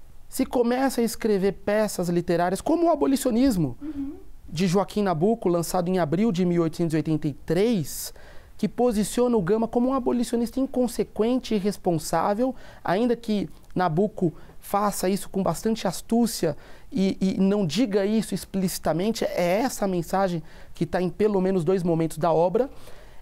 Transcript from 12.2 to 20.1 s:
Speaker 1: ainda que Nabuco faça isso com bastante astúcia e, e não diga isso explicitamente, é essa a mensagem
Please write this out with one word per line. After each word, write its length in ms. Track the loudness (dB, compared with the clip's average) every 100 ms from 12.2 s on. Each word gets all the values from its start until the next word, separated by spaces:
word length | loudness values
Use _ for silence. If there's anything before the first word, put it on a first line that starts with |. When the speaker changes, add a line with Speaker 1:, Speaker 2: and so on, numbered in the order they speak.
| 0 0 0 -2 -12 -10
Speaker 1:
ainda 320 | -2 2 2 0
que 320 | 0 -2 -2 -8 -8
Nabuco 600 | 0 0 2 0 2 -2 -2 -14 -16
faça 480 | -4 0 0 0 0
isso 220 | -2 -2
com 120 | -2
bastante 460 | -2 0 -2 -2 -2
astúcia 720 | -4 0 2 2 0 -2 -2 -10 -18 -8
e, 240 | 0 0 2
e 180 | 0 2
não 260 | 2 2 0
diga 400 | 0 0 2 2
isso 300 | 0 0 -4
explicitamente, 880 | -4 -2 -2 -2 -2 0 0 0
é 380 | -2 0 2 2
essa 240 | 0 -2 -2
a 20 |
mensagem 560 | -2 -2